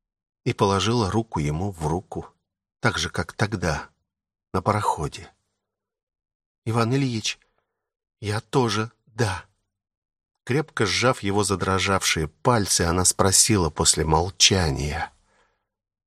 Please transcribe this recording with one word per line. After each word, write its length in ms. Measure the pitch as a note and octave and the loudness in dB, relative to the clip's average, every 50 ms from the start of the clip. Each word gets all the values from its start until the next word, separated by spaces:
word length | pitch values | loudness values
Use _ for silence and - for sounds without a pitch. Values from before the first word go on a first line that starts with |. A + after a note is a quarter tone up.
| _ _ _ _ _ _ _ _ - | _ _ _ _ _ _ _ _ -6
и 60 | B2 | -4
положила 580 | - - A2+ G2 G2 F#2+ F#2 A2 A#2+ B2 G#2 F2+ | -2 0 2 2 2 2 0 0 0 0 0 0
руку 280 | G2 A2+ A2+ - - E2 | 0 -2 -2 -2 -4 -4
ему 320 | C#2+ D2 D2+ D#2+ F#2+ G#2 | -2 -2 -2 -4 -4 -6
в 160 | F#2 E2 D#2 | -6 -6 -4
руку, 400 | D2+ E2 F#2 - - - F2 - - _ _ _ _ _ _ _ _ _ - | -4 -4 -4 -6 -10 -12 -12 -12 -14 _ _ _ _ _ _ _ _ _ -4
так 180 | - A2+ - - | -2 -2 -2 -2
же, 100 | - F2 | -4 -6
как 240 | - - E2+ - | -4 -6 -8 -6
тогда, 560 | - - A2+ G2+ A2 F2 F2+ E2+ C#2+ C#2+ - - _ _ _ _ _ _ _ _ _ _ _ _ | -4 -4 -2 -2 -2 -2 -2 -2 -4 -4 -8 -12 _ _ _ _ _ _ _ _ _ _ _ _
на 80 | - F#2 | -6 -2
пароходе. 720 | F2 G#2+ G2+ G#2+ G#2+ - - - D2+ C2+ - - - - _ _ _ _ _ _ _ _ _ _ _ _ _ _ _ _ _ _ _ _ _ _ _ _ _ _ - | 2 2 2 2 2 0 -2 -2 -4 -8 -8 -12 -18 -20 _ _ _ _ _ _ _ _ _ _ _ _ _ _ _ _ _ _ _ _ _ _ _ _ _ _ -6
«Иван 280 | A2+ A2 A#2+ A2+ A2+ C3 | -2 0 0 0 2 0
Ильич, 440 | C#3 C#3 B2+ A#2 G#2+ - - - - _ _ _ _ _ _ _ _ _ _ _ _ _ _ _ - | 0 0 -2 -4 -4 -6 -6 -8 -8 _ _ _ _ _ _ _ _ _ _ _ _ _ _ _ -10
я 200 | A2 G2+ G#2 A2 | -6 -4 -4 -4
тоже, 500 | - - - C#3 B2 A2+ G2 G#2+ A2 A2+ _ _ _ | -4 -2 0 0 2 2 0 -2 -4 -6 _ _ _
да». 400 | _ A2 A2+ A#2 G2+ F#2 - - _ _ _ _ _ _ _ _ _ _ _ _ _ _ _ _ _ _ _ - | _ -4 -4 -2 -2 -4 -8 -12 _ _ _ _ _ _ _ _ _ _ _ _ _ _ _ _ _ _ _ -6
Крепко 400 | - B2 D#3 D3 - - - A2+ | -4 -4 -4 -4 -4 -2 -2 -2
сжав 380 | F#2 F2 F#2 A#2 B2+ B2 - | 0 0 2 2 2 2 0
его 220 | G#2 G2 G2 G#2 G2+ | -2 -2 0 0 0
задрожавшие 840 | F#2+ G2 E2+ F#2+ F#2+ F#2+ F#2 F2+ G2 F#2+ F#2 - - - E2 D2+ D2 | 0 0 -2 0 0 0 0 2 2 0 0 0 0 -2 -2 -4 -4
пальцы, 540 | - _ - B2 B2 A2 F#2+ - - - | -6 _ 0 2 2 2 2 0 0 0
она 240 | F2+ E2+ E2+ F#2 F#2 | 0 2 2 2 2
спросила 640 | - - - F#2+ F#2+ F2+ - - - G#2+ F#2+ F2 D#2 | 2 2 2 2 4 4 4 4 4 4 2 2 0
после 340 | - - E2 - - - D#2 | 0 0 0 2 2 2 2
молчания: 1040 | D#2+ D#2 D#2+ F2 G2 - - - - G#2+ F#2 E2+ D2+ C2+ C2+ C#2+ D2 D2 - - - _ _ _ _ _ _ _ _ _ _ _ _ _ _ _ _ _ _ _ | 2 2 2 2 0 0 2 2 4 4 4 2 0 -2 -2 -4 -4 -6 -6 -8 -10 _ _ _ _ _ _ _ _ _ _ _ _ _ _ _ _ _ _ _